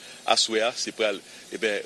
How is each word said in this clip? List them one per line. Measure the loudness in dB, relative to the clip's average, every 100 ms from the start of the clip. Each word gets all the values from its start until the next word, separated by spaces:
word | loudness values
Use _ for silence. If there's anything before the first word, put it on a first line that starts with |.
| -8 -6
À | 2 4
soir, | 4 2 2
c'est | 0 -6
pour, | 0 0 0 -6 -20 -12
eh | -2
ben, | 0 0